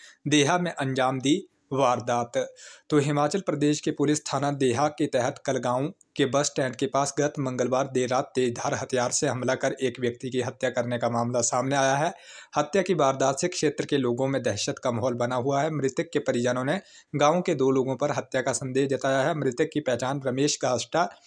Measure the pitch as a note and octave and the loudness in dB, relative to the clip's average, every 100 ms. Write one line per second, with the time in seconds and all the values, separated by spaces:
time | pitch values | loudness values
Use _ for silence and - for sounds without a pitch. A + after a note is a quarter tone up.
0 | - - D3 D3 C#3 F3+ F3 - C3+ C3 | -20 -10 2 4 4 2 0 -4 -4 0
1 | C3 C3+ C3+ F3 - _ - C3 C3 B2 | 0 0 2 0 -2 _ -6 2 2 2
2 | A#2 A#2+ A#2+ C3 B2+ - - - - D3+ | 0 -2 -2 -4 -4 -8 -20 -20 0 2
3 | C#3 D3 D3 G3 F#3 D3+ D3 D3 - D#3 | 2 2 0 0 -2 0 2 2 0 0
4 | D3 D3 - C#3 C#3+ C#3+ C3+ A#2 D3 D3 | 2 0 -2 -2 -2 0 2 2 0 0
5 | D3 C3 A#2+ - - C3 B2+ B2+ D3 - | 0 0 0 -2 -4 -2 0 -2 -2 -8
6 | _ - C3+ C3 C#3+ - C3 A#2+ G3+ C3+ | _ -2 0 2 0 -2 -4 -2 -2 0
7 | C#3 - D3 D3 C3+ B2+ B2 B2+ C3+ B2+ | 0 0 -2 -2 -4 -2 0 0 0 0
8 | B2+ B2+ C#3+ - B2+ A#2+ C3 B2 - B2+ | 0 0 -2 0 -2 -2 -4 -4 -2 0
9 | B2 - D3 B2 B2 C3 C3+ - B2+ A#2+ | 0 0 -2 -2 -2 0 -2 -2 -4 -2
10 | A#2+ A#2+ C3 B2+ A#2+ A#2+ B2+ B2 A#2+ B2 | -4 -4 -6 -4 -4 -2 -2 -2 -2 -2
11 | A#2+ A#2 A#2+ B2 A#2 C3 C3 C#3 C3+ C#3 | 0 0 0 0 0 0 0 0 2 2
12 | D#3+ - - - - - D3 G3 F#3 F3 | -2 -4 -16 -20 -6 -4 0 0 2 4
13 | C3+ C3+ C3+ C#3 F3 - D3+ - D3+ D3 | 2 4 0 0 -2 0 -2 -2 -2 0
14 | B2 A#2+ C3+ C3+ A#2 G2+ - C#3 C3 A#2 | 0 0 0 0 -2 -2 -4 -4 -2 0
15 | B2+ B2 B2 B2+ B2 C#3 D3+ D3+ C3+ C3+ | 0 0 -2 -2 0 0 0 0 -2 -2
16 | E3 C#3+ C#3 A#2+ A#2+ B2+ C3 F#3 - - | -2 -2 0 0 0 0 0 -2 -6 -20
17 | _ D3 D3 F3 F3+ D3+ C3+ C3 C3 B2+ | _ 2 4 4 2 2 2 2 0 -2
18 | D3 B2+ - C3 B2+ A#2+ C3 B2+ C#3 C3+ | -2 -2 -2 -2 -2 -2 -2 0 0 0
19 | C3+ C3+ C#3 D#3+ C3+ - D#3 D3+ D3 A#2+ | 0 2 0 0 -2 0 -2 -2 -2 -2
20 | B2+ C#3+ C3 B2+ C#3+ - C3+ B2 - D#3 | -2 -4 -2 0 0 0 -2 -2 0 0
21 | F3+ - | 0 -4